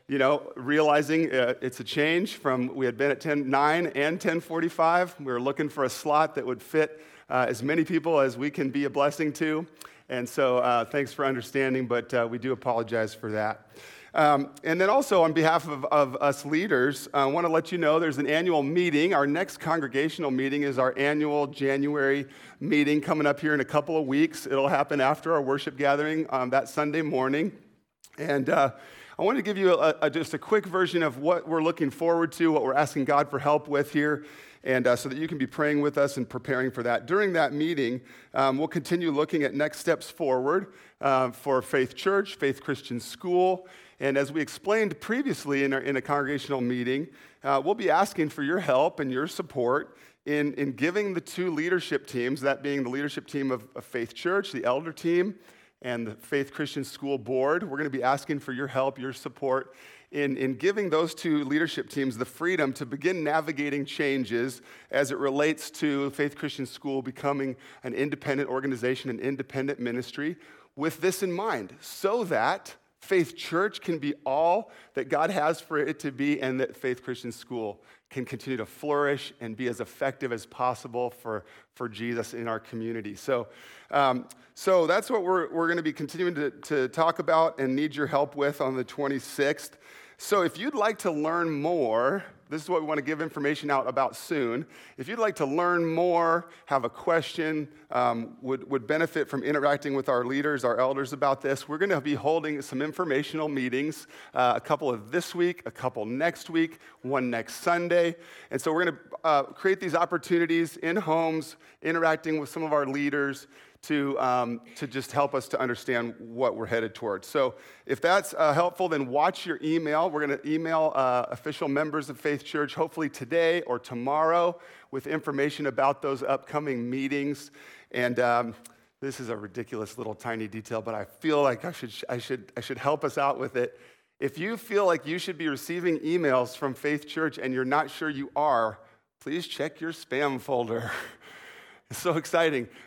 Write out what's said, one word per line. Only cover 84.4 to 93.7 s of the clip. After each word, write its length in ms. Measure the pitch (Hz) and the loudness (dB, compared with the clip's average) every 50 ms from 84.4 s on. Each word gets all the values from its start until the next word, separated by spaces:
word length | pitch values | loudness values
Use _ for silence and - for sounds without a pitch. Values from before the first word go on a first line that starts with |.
| - _ _ | -20 _ _
so 320 | - - 196 190 180 165 156 | -4 2 4 4 6 6 6
that's 240 | 175 208 196 - | 4 2 2 0
what 120 | 262 214 175 | -2 -2 2
we're, 300 | 180 185 180 160 - - | 2 2 2 0 0 -2
we're 140 | 165 165 165 | 0 0 0
gonna 160 | 175 175 160 | 0 0 -2
be 100 | 156 - | -2 -4
continuing 400 | - 156 135 - 165 180 175 170 | -4 -8 -8 -4 -2 -2 -2 0
to, 140 | 147 147 135 | 0 -2 -4
to 380 | - 147 - - 151 139 131 131 | -4 -6 -6 -2 0 0 0 0
talk 320 | - 165 160 170 160 - | 2 2 2 2 2 0
about 400 | 165 - 160 160 160 165 165 - | 2 4 4 6 6 4 2 0
and 160 | 135 131 131 | -2 0 0
need 200 | 139 151 151 131 | 0 0 -2 -2
your 120 | 147 147 - | -2 -2 0
help 280 | 151 139 147 143 139 | 2 0 0 0 0
with 240 | 143 143 143 147 - | 0 0 0 0 0
on 160 | 147 131 131 | -2 -2 -2
the 80 | 127 120 | -4 -6
twenty-sixth. 920 | - - - 143 139 139 131 - - - - 139 143 151 - - - - - - - - - - - - _ | -6 -6 -4 -2 -2 -2 -2 -4 -6 -2 0 0 2 0 -2 -6 -14 -18 -20 -20 -20 -20 -20 -20 -20 -20 _
So 240 | - - 208 202 175 | -2 0 2 2 2
if 140 | 160 - - | 2 0 -2
you'd 180 | 226 285 285 | -6 -4 -2
like 240 | 220 208 220 214 - | 0 0 0 0 0
to 120 | - 185 | -2 -2
learn 400 | 160 147 151 156 165 175 170 165 | -2 0 -2 0 0 0 0 0
more, 720 | 156 139 143 160 175 165 131 113 110 113 123 135 180 196 - - - - _ _ | -2 -2 0 0 0 2 2 2 2 2 2 2 0 0 -4 -10 -16 -20 _ _
this 140 | 147 156 151 | -8 -8 -4
is 60 | - | -2
what 100 | 180 165 | -2 -2
we 80 | 156 151 | 0 0
wanna 140 | 156 147 | -2 -2
give 200 | 131 143 156 147 | -2 -2 -4 -2
information 480 | 160 156 - 156 139 147 151 147 151 | -4 -6 -4 -2 -2 -2 -2 -2 -2
out 160 | 147 | 0